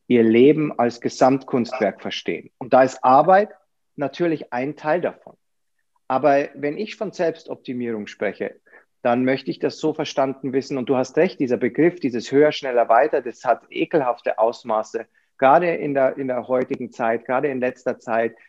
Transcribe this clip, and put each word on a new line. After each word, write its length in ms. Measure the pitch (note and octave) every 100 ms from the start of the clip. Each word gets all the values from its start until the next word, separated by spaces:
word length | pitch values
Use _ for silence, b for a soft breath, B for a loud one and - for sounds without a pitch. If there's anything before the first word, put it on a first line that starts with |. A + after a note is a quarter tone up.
| -
ihr 160 | B2
Leben 520 | A2+ A#2 C3+ D3+ D3+ -
als 240 | A#2+ A#2
Gesamtkunstwerk 1040 | A#2 - C3 C3+ - C3 A2+ - G2 -
verstehen. 480 | G2+ - - D#2+ - _
Und 140 | -
da 100 | B2+
ist 220 | C3 -
Arbeit 460 | B2+ C3 D#3 F#3+ G#3 - _ _ _
natürlich 580 | - C#3 - F3 D3+ -
ein 220 | - C3+
Teil 260 | - D#3 F3
davon. 360 | C#3 - - - _ _ _ _ _ _ -
Aber 400 | B2+ D3 C#3 D3
wenn 220 | - D3 D3+
ich 200 | G#3+ -
von 160 | G#3
Selbstoptimierung 960 | - E3 D#3+ - C3 - B2 A#2+ A2 G2+
spreche, 480 | - G#2 - G2 - b b b _
dann 220 | B2 A#2+
möchte 260 | B2+ C3+ -
ich 80 | D3
das 200 | D3 -
so 160 | D#3
verstanden 580 | D3+ D3 - C3+ C3 C#3
wissen. 240 | C3 B2 C3+
Und 120 | A#2+
du 80 | B2+
hast 200 | B2+ D3+
recht, 240 | F#3 -
dieser 160 | B2 A#2
Begriff, 440 | B2 B2 E3+ F3
dieses 320 | B2+ A#2 -
höher, 200 | C#3 D3+
schneller, 360 | D3 C3+ A#2+ A2+
weiter, 340 | A2+ D3+ D3
das 220 | A#2+ -
hat 180 | B2+ A2+ _
ekelhafte 680 | - D#3+ E3 B2+ A#2 - -
Ausmaße, 680 | A2+ A#2+ A#2+ A2 A2 A2+ A2 _ _ -
gerade 360 | C3 D#3+ F3
in 200 | E3 D3+
der, 220 | C#3 C3 -
in 120 | C3+
der 180 | B2 A2+
heutigen 460 | B2+ B2+ C3+ A#2+
Zeit, 320 | - A#2 A#2
gerade 240 | - B2+ C#3+
in 120 | B2+
letzter 380 | B2+ B2 - -
Zeit. 380 | - A2+ A2+ -